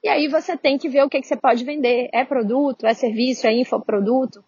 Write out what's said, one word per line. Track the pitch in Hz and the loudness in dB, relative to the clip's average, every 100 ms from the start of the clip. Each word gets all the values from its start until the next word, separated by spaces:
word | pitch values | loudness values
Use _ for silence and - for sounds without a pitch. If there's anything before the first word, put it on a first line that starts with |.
E | 415 | 0
aí | 294 294 | 0 2
você | 311 - 330 | 0 -2 -2
tem | 294 269 | 0 0
que | 320 | 0
ver | 269 | 2
o | 277 | 2
que | 269 | 0
que | 262 | -2
você | 285 | -2
pode | 262 240 | 2 0
vender. | 247 302 247 240 247 | -2 -2 0 0 0
É | 233 262 | -2 -2
produto, | 277 208 247 285 247 220 | -2 0 0 0 0 -2
é | |
serviço, | 226 240 214 247 247 233 | 0 -2 0 -2 0 0
é | |
infoproduto. | 226 254 240 - 208 196 254 262 - | 0 0 -2 -2 -2 2 0 0 -6